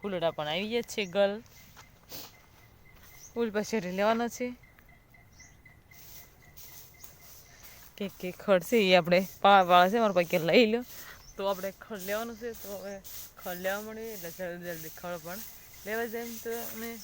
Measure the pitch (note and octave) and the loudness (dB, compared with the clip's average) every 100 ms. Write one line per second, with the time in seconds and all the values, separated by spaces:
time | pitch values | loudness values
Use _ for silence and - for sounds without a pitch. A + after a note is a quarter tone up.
0 | G#3 F#3 E3 D3+ D3+ E3 G#3+ A#3 A#3 - | -4 -2 -2 -2 -4 -4 -2 -4 -4 -6
1 | G3 F#3+ G3 G#3 - - - - - - | -4 0 0 0 -12 -20 -20 -20 -20 -20
2 | - - - - - - - - - - | -20 -18 -18 -20 -20 -20 -20 -20 -20 -20
3 | - - - A#3 A#3 G3+ G3+ A3+ F3+ F#3 | -20 -20 -14 -4 -2 -2 -2 -4 -4 0
4 | G#3 A3+ A#3 - B3 B3 - - - - | 0 0 -2 -6 -10 -10 -20 -20 -20 -20
5 | _ - - - - - - - _ - | _ -20 -20 -20 -20 -20 -20 -20 _ -20
6 | - - - - - - - - - - | -20 -20 -20 -20 -20 -20 -20 -20 -20 -20
7 | - - - - - - - - - - | -20 -20 -20 -20 -20 -20 -20 -20 -20 -10
8 | G3 - F3+ F3 - F#3 E3+ A#3 F#3+ F3+ | -10 -8 -10 -8 2 2 4 4 8 6
9 | E3+ F3 F#3+ - G3 G3+ F3+ F3 F3+ A#3 | 8 2 2 2 8 8 10 8 8 4
10 | A3 F3+ E3+ F3 E3 F#3+ A3 A#3 B3 - | 2 2 2 0 6 6 6 2 -4 -16
11 | - - - - G3 F#3+ F#3+ F#3 - G#3+ | -18 -18 -20 -6 -4 -4 -8 -12 -14 -12
12 | F#3 G#3 A#3 A3+ A#3 A3 G3 G3+ F#3+ G3 | -6 -6 -6 -10 -12 -12 -12 -12 -12 -14
13 | F#3 - - - G3 F3+ F#3 G3+ G#3+ A3 | -14 -16 -16 -14 -10 -6 -4 -4 -6 -10
14 | A3+ G#3+ E3+ E3 F3+ F3 E3+ E3 D#3 - | -12 -10 -12 -10 -10 -8 -10 -10 -12 -12
15 | F3 F3 D#3 F#3+ A3 - - - G3 A3 | -10 -10 -10 -12 -14 -18 -20 -16 -8 -6
16 | A#3 A3+ A#3 A3+ A#3 A#3 A3+ A3+ A#3 A#3 | -4 -6 -10 -10 -8 -8 -10 -10 -12 -12